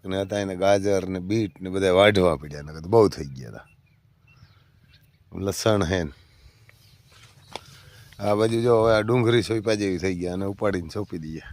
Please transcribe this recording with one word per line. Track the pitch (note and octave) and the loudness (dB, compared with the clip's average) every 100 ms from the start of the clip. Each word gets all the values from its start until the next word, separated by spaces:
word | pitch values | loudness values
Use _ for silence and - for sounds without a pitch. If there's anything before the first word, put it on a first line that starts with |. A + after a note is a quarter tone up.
| G2 | -4
ને | F#2+ | -4
હતા | G2 G#2 | -2 -4
એને | G2 F2+ | -4 0
ગાજર | F#2+ G2+ G2+ G2 F2+ | 2 4 2 0 -2
ને | F#2 | -6
બીટ | F2+ A2 G#2 - | -4 -2 -4 -6
ને | F#2 | -6
બધા | F#2+ F#2+ | 0 4
વાઢવા | F2+ G#2 G2+ F2+ D2 | 6 6 6 2 0
પડ્યા, | D2 D2 | -6 -12
નકર | D2 D#2 | -14 -12
તો | E2+ | 2
બહુ | A2+ G2+ | 4 4
થઈ | - C#2+ | 2 -10
ગયા | C2 A#1 | -14 -16
હતા. | G#1+ - _ _ _ _ _ _ _ - _ _ _ _ _ _ _ _ | -18 -20 _ _ _ _ _ _ _ -20 _ _ _ _ _ _ _ _
લસણ | F2 G2 F#2 A2+ G#2 | -8 -6 -2 2 2
હે | E2 F#2 | 2 -2
ને. | D#2 - _ _ - _ _ _ _ _ _ - - _ - - - - - - - - | -4 -8 _ _ -20 _ _ _ _ _ _ -20 -20 _ -18 -16 -16 -20 -20 -20 -20 -6
આ | G2+ G#2 | 0 2
બાજુ | A2 A#2 | 2 2
જો | A#2+ A2+ | 2 4
હવે | A2+ A2 | 4 2
આ | |
ડુંગળી | G#2+ B2 A#2 A#2 | 2 2 2 2
સોંપ્યા | G2 A2+ G#2 G#2 | 0 -2 -2 -2
જેવી | G2+ F2+ | -2 -2
થઈ | F#2 F2+ | -4 -4
ગયા, | F2+ | -4
અને | F2+ G2 | -4 -6
ઉપાડીને | G2 G#2+ F#2 E2 | -4 -2 -2 -6
સોંપી | G#2 G2+ F2 | -10 -10 -10
દઈએ. | D#2 D#2+ - | -10 -12 -14